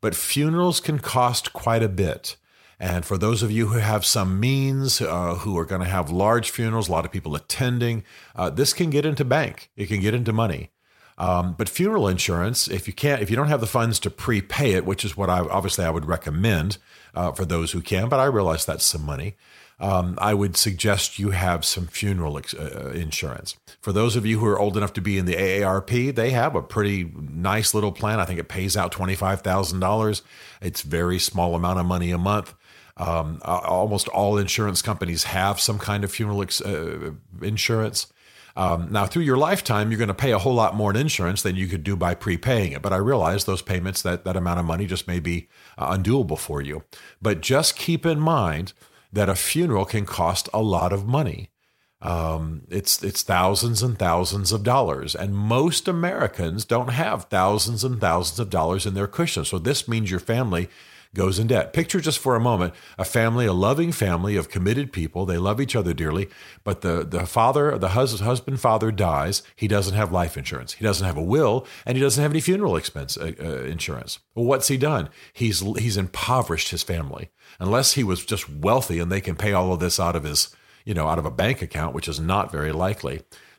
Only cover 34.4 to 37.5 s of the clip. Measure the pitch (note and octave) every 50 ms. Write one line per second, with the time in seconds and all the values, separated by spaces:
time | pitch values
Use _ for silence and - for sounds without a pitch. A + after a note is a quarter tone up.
34.4 | G2+ F#2+ - - A2 G#2 F#2+ F2+ - - G#2 - G2 F2 E2+ D#2+ - - - F#2+
35.4 | F#2 G2 G2+ - - - A2 G#2 - - G2+ G#2 G2+ F#2+ - - A2+ G#2 G#2 G2+
36.4 | G2 F2+ - - - G2 G2+ D2+ D#2+ E2 D#2 D#2 D2+ D#2 D2+ - - _ F2+ F2+
37.4 | - G2+